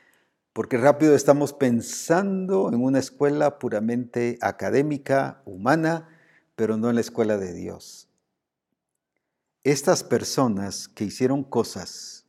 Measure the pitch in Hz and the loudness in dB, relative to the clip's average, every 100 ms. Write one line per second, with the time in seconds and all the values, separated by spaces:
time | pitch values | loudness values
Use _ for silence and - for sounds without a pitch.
0 | _ _ _ _ _ - 110 127 135 147 | _ _ _ _ _ -8 -2 4 4 6
1 | 156 139 - 143 143 - 127 117 110 - | 6 6 6 4 4 0 0 0 -2 -10
2 | - 165 202 190 185 190 190 120 127 135 | 0 0 0 -4 -2 0 0 0 2 0
3 | 131 - 143 147 147 143 123 107 110 120 | -2 -2 0 2 0 0 -4 -2 -2 -4
4 | 120 120 120 120 104 - 98 120 151 139 | -4 -4 -4 -2 -6 -4 0 0 0 -4
5 | - 135 139 - - 95 113 160 160 165 | -2 -2 -2 -8 -18 -6 0 2 0 -4
6 | - _ _ _ _ - 107 110 117 117 | -8 _ _ _ _ -4 -2 0 0 -2
7 | 107 - 110 104 95 87 90 - - - | -2 -2 0 0 -4 -8 -12 -14 -20 -20
8 | - _ _ _ _ _ _ _ _ _ | -20 _ _ _ _ _ _ _ _ _
9 | _ _ _ _ _ _ 135 143 - 170 | _ _ _ _ _ _ 0 0 2 0
10 | - 113 110 - 127 98 98 - - - | 2 -2 -2 0 0 0 -6 -10 -14 -8
11 | 104 - 127 143 135 117 110 95 85 - | -8 -2 0 0 -2 -2 -2 -6 -14 -14
12 | - - | -18 -20